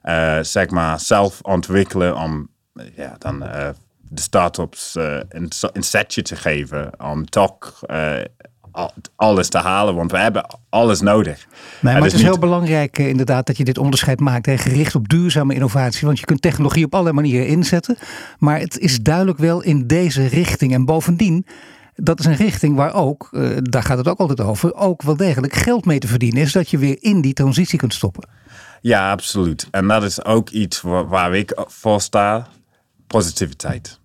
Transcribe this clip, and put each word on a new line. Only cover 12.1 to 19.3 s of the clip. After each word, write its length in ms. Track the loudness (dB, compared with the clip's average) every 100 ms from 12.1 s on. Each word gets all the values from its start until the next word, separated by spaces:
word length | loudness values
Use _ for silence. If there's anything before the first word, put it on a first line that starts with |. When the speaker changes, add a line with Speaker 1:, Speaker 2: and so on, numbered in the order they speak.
Speaker 2:
is 60 | 6
Speaker 1:
niet 80 | 4
Speaker 2:
heel 100 | 4
belangrijk, 600 | 2 2 2 0 0 0
eh, 80 | 0
inderdaad, 380 | 2 2 0 0
dat 120 | 0
je 60 |
dit 140 | 0 0
onderscheid 420 | 0 2 0 2
maakt, 260 | 2 2 0
hè, 120 | 0
gericht 380 | 2 0 2 0
op 120 | 2
duurzame 460 | 2 2 2 0
innovatie, 520 | 0 0 2 0 0 0
want 140 | -2
je 60 | 0
kunt 160 | 0
technologie 440 | 0 2 0 2 0
op 80 |
allerlei 220 | 0 2 2
manieren 320 | 2 0 2
inzetten, 500 | 0 2 0 0 -6 -6 -18 -18 0
maar 200 | 0 0
het 180 | -4 -2
is 240 | -2 2
duidelijk 360 | 2 2 2